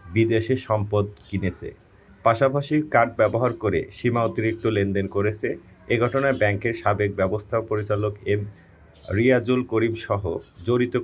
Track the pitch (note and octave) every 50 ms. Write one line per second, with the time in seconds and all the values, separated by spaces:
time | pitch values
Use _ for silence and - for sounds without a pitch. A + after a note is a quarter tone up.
0 | - E2+ E2+ A2 A2+ A2+ A2+ A2+ G#2+ - C3 - - - A2 G#2+ G2+ G#2 G#2 G#2
1 | G2+ G2+ G2+ - - - G2+ F#2 F#2+ F2+ - - - - - - _ _ _ -
2 | - - - - - A#2 A2+ G#2+ C3+ C3+ C3+ C#3+ C#3+ - D#3 D3+ D3+ - - A#2+
3 | A#2 A#2+ A2+ - A2 G2+ A2 A2+ B2+ A#2+ A2+ - G#2+ G2+ F2 D#2+ - - - -
4 | - B2 A#2+ A#2 A2+ G#2 - A2+ G#2+ A2 A2 - - A2+ G#2+ G2+ G2+ G2 F#2+ G2
5 | F#2+ G2 - G2+ G2+ G#2+ G#2 - - A#2 - - - - - - - - A#2 A2
6 | A#2+ A#2 - C3+ C#3 C#3 B2+ - A2 G#2 G2+ G#2 - A#2 A2+ - - G#2 G#2 G2+
7 | G#2 G2 G2+ G2 F#2 F#2 G2+ G#2+ - - B2 A2+ G#2+ - G#2+ G#2+ G#2 - G#2 G#2
8 | G#2+ G#2+ G#2 - - F#2+ G#2 G#2 G2+ G#2 - - - - - - - - - -
9 | - - F#2+ G#2 A#2 B2+ B2+ B2 G#2+ A#2+ B2+ B2+ B2 - A2+ A2 A#2+ A#2 A2 -
10 | - - G#2 G2+ G#2 - - - - - _ - E2+ A2+ B2 B2 B2 B2 - B2